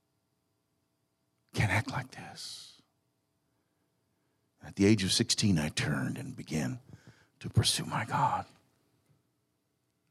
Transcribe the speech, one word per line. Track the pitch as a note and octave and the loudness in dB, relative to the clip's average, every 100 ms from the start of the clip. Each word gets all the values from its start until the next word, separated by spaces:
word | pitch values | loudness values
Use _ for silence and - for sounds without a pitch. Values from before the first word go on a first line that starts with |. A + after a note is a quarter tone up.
| _ _ _ _ _ _ _ _ _ _ _ _ _ _ _ | _ _ _ _ _ _ _ _ _ _ _ _ _ _ _
Can't | - A2 | 0 2
act | G2 - | 2 -2
like | C3 - | -6 -8
this." | - - - - - - - _ _ _ _ _ _ _ _ _ _ _ _ _ _ _ _ _ _ D#2 | -12 -18 -16 -14 -16 -18 -20 _ _ _ _ _ _ _ _ _ _ _ _ _ _ _ _ _ _ -10
At | - | 4
the | |
age | G2 A2 | 6 6
of | F#2 | 4
sixteen, | - - - G#2+ E2 | 2 2 2 4 4
I | D2+ | 2
turned | - D#2+ C#2+ C2 - | -2 -2 -2 -2 -6
and | - - | -10 -12
began | - - B2+ B2+ - - - - _ _ | -6 -4 -2 -6 -12 -20 -20 -20 _ _
to | A2+ | -2
pursue | - - - - | 0 2 0 -2
my | - | -4
God. | A2 - - - - _ _ _ _ _ _ _ _ _ _ _ _ _ _ _ _ | -2 0 0 0 -6 _ _ _ _ _ _ _ _ _ _ _ _ _ _ _ _